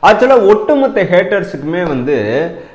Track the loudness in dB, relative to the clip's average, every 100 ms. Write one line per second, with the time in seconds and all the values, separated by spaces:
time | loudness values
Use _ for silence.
0 | 4 2 4 4 4 2 2 0 0 -2
1 | 0 0 0 -4 -4 -8 -6 -6 -4 -4
2 | -2 -2 -2 -4 -4 -10 -20